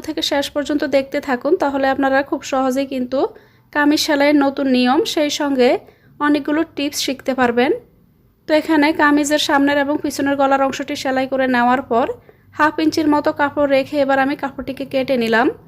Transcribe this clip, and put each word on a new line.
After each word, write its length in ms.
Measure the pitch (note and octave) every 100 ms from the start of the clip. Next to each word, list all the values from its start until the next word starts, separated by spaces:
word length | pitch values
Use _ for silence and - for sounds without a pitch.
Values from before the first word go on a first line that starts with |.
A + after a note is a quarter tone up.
| D4+
থেকে 140 | D#4 -
শেষ 140 | C#4+ C#4
পর্যন্ত 300 | D4 C#4+ D4 D4 C4+
দেখতে 220 | C4+ C#4+ C#4+
থাকুন, 260 | B3 C#4 G4
তাহলে 240 | C#4 C4+ C4+
আপনারা 260 | C4+ C4+ C4+ C#4
খুব 120 | D4 -
সহজেই 360 | C4 C4 C4 C4+
কিন্তু 260 | C4 B3 C4+ G#4+ - _ _ _
কামিজ 280 | D4+ D4 D4+ -
সেলাইয়ের 300 | C#4+ C#4+ D4+ C#4
নতুন 220 | C#4 C4+ B3
নিয়ম, 240 | B3 D4 A4+
সেই 180 | E4 D4 D4
সঙ্গে 300 | C#4+ C4 B3 G4+ - _ _ -
অনেকগুলো 420 | D4 D4 C#4+ D4 D#4+ -
টিপস 240 | C#4+ - -
শিখতে 280 | B3+ - B3+
পারবেন। 320 | A#3+ A#3 C#4 A#4+ - _ _ _ _ _ -
তো 60 | D#4
এখানে 260 | D4+ D#4 D4 D#4+
কামিজের 400 | D4 D4 C#4+ D4+ D#4
সামনের 300 | C#4+ C#4+ C#4+
এবং 120 | C#4 D4
পিছনের 320 | D4+ C#4+ C#4 C#4
গলার 200 | C4+ C4+ C4+
অংশটি 280 | C4+ C#4 D4
সেলাই 240 | C4+ C4 C4
করে 140 | C4+ C4 B3
নেওয়ার 260 | A#3+ B3+ -
পর 140 | A#3 C#4+ B4 - _ _ -
হাফ 180 | D#4 D#4
ইঞ্চির 240 | D#4 E4 D4+
মতো 160 | D4 D#4 D#4
কাপড় 300 | C#4+ D4 C#4+ C4+
রেখে 200 | C4+ D4
এবার 140 | C4+ C4+ C4
আমি 100 | D4
কাপড়টিকে 440 | C4+ C#4 C4 B3+ C4
কেটে 220 | C4+ C4 B3+
নিলাম। 240 | A3+ A3+ C#4+ -